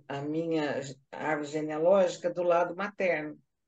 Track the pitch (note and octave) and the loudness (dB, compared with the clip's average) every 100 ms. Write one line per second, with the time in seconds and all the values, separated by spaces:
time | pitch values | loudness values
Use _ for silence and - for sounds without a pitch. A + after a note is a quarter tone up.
0 | - C#3 D3 D#3+ E3 D#3+ C#3+ B2 C3+ - | -8 -6 -4 -2 0 0 0 -2 -6 -12
1 | _ - D3 D3+ D3 D3+ D3+ D#3 E3+ G3 | _ -6 -2 -2 -2 -4 -4 2 4 6
2 | F3 - F3 E3 F3 E3+ F3 E3+ G3+ - | 4 0 -4 -2 2 2 2 -2 -6 -2
3 | F#3 D#3 D3+ D3+ _ _ | 0 0 -4 -12 _ _